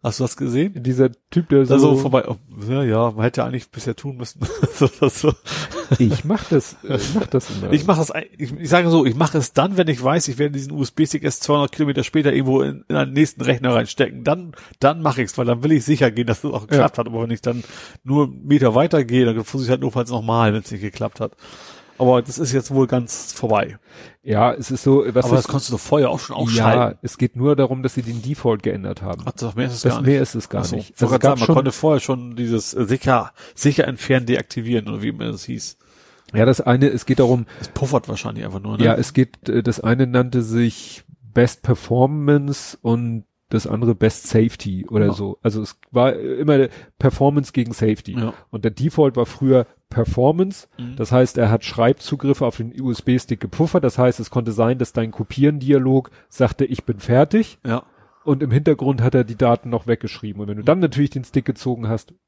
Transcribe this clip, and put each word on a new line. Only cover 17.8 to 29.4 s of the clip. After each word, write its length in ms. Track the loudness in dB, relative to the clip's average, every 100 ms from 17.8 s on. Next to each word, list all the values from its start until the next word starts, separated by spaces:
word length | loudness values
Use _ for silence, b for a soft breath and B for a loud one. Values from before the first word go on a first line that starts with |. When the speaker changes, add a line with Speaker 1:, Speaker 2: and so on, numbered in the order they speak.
| B B
Speaker 1:
nur 200 | -2 0 0
einen 200 | -2 2
Meter 280 | 4 6
weiter 280 | 4 4 2
gehe, 200 | 2 2
dann 180 | 2 0
versuche 200 | -4 -6
ich 60 | -2
halt 100 | -2
notfalls 300 | 0 -4 -4
nochmal, 420 | -4 0 2 2
wenn's 180 | 0 -6
nicht 120 | -10
geklappt 380 | -10 -8 -8 -6
hat. 120 | -10 _ B B B B B _
Aber 220 | 4 4
das 180 | 2 -6
ist 140 | -2
jetzt 180 | -2 0
wohl 120 | 0 2
ganz 460 | 0 -4 -10 -14
vorbei. 460 | -8 -2 0 -2 -8 B B B B
Speaker 2:
Ja, 300 | -4 2 2
es 180 | 0 -6
ist 120 | -2
so, 200 | 4 4 4
was 100 | 0
Speaker 1:
Aber 100 | 4 2
Speaker 2:
ich 40 |
Speaker 1:
das 80 | 2
konntest 220 | -4 -4
du 60 | -6
doch 40 |
vorher 300 | 0 2 2
auch 80 | -2
schon 160 | -8 -6
ausschalten. 420 | -2 2 4 4
Speaker 2:
Ja, 200 | 2 -2
es 160 | -12 -4
geht 200 | -4 0
nur 200 | 0 2
darum, 260 | 2 0
dass 120 | -4
sie 80 | -4
den 180 | -8 -8
Default 420 | -8 -4 -2 0
geändert 380 | -2 -4 -8 -10
haben. 220 | -8 -8
Speaker 1:
Ach, 80 | -8
doch, 220 | -8